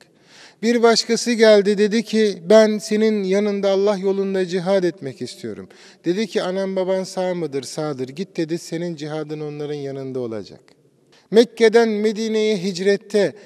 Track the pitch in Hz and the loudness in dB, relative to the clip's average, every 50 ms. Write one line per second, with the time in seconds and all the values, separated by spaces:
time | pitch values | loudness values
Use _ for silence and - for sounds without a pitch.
0 | - _ _ _ _ _ - - - - - _ - 226 240 240 220 233 226 - | -20 _ _ _ _ _ -20 -20 -20 -20 -12 _ 0 0 2 4 4 4 4 4
1 | - - 233 208 - 233 240 214 220 220 214 208 196 202 214 190 208 208 196 233 | 2 0 -2 -2 0 -2 2 6 8 8 8 8 6 4 2 2 2 2 2 0
2 | 220 - 214 220 220 208 185 180 165 170 214 220 220 220 214 208 - - 214 214 | -2 0 0 2 2 2 0 -4 2 6 6 8 8 6 2 -2 -4 -2 0 0
3 | 220 220 214 208 190 185 190 202 208 208 202 202 196 196 196 190 196 208 208 185 | 2 2 0 0 0 0 0 0 0 0 -2 -2 0 0 2 2 2 2 0 0
4 | 190 196 196 196 196 196 190 190 185 170 175 190 165 185 196 196 180 175 165 - | 0 -2 -2 0 -2 -2 -2 -2 -2 -2 -4 -4 0 0 2 2 2 0 -2 -4
5 | 135 135 127 - 127 120 - - - 113 101 95 95 92 - - - - - _ | -8 -12 -10 -10 -10 -12 -12 -12 -12 -10 -10 -12 -14 -16 -20 -20 -20 -20 -20 _
6 | - 160 175 202 226 - - 208 165 180 185 190 196 190 190 190 185 180 190 190 | -6 -4 -2 -2 -4 -2 -2 -2 -2 -2 -2 -2 -4 -2 -2 -2 -2 0 -2 -2
7 | 185 180 - 190 185 180 180 175 165 147 135 139 127 - - - 156 151 147 127 | -4 -4 -6 -4 -4 -2 -2 -4 -4 -4 -6 -8 -8 -8 -8 -6 -6 -6 -6 -6
8 | 131 127 135 - 196 - - - 165 151 165 170 - - 170 165 175 175 170 139 | -8 -8 -8 -10 -12 -8 -6 -6 -4 -4 -4 -6 -6 -8 -8 -8 -6 -8 -8 -8
9 | 147 151 151 156 156 151 156 151 151 151 147 147 147 143 151 147 139 139 135 135 | -10 -8 -8 -8 -8 -8 -8 -10 -10 -10 -10 -10 -8 -8 -8 -8 -8 -8 -8 -8
10 | 135 135 127 127 123 113 110 107 92 - - - _ _ _ _ _ _ _ _ | -10 -8 -6 -6 -6 -6 -8 -10 -12 -14 -18 -20 _ _ _ _ _ _ _ _
11 | _ _ _ _ _ _ 185 220 240 226 - - 226 220 208 233 233 226 214 208 | _ _ _ _ _ _ 2 2 2 2 2 2 2 4 6 4 4 4 2 0
12 | 214 220 220 202 226 220 220 220 214 214 214 185 165 202 185 165 190 202 202 196 | -2 -2 -2 -2 -4 -2 -2 0 0 0 0 -2 -2 -4 -6 -2 0 0 0 0
13 | - - - 208 196 151 - - - | -2 -2 0 2 2 0 -2 -6 -14